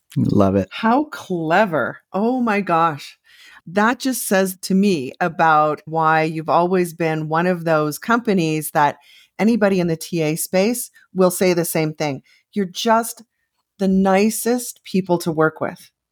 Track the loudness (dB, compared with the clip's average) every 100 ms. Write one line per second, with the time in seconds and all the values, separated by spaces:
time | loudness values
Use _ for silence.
0 | _ -4 0 2 4 2 -2 -2 0 0
1 | -2 -8 -8 -6 0 0 2 0 -4 -6
2 | _ -4 -2 0 -2 -2 0 0 0 -2
3 | -10 -20 _ -20 -20 -20 -8 -2 0 0
4 | -4 -4 0 0 0 -4 -2 2 2 2
5 | -2 -4 -4 2 4 4 4 0 -4 0
6 | 2 2 2 -2 0 2 2 2 0 -2
7 | -2 -2 -2 0 0 0 0 0 0 -4
8 | -2 -2 0 0 0 -2 -2 0 0 0
9 | _ -20 _ -2 0 2 2 2 0 -2
10 | -4 -2 -2 -2 -2 0 0 -2 -8 _
11 | _ 0 2 2 2 2 0 -2 -2 -2
12 | -4 -6 -12 _ _ -6 -6 -4 0 0
13 | 0 -10 -20 _ _ _ _ -4 0 2
14 | 4 4 2 0 -2 -4 -6 -14 -6 -4
15 | 0 -2 -2 0 0 0 -8 -8 -18 _
16 | _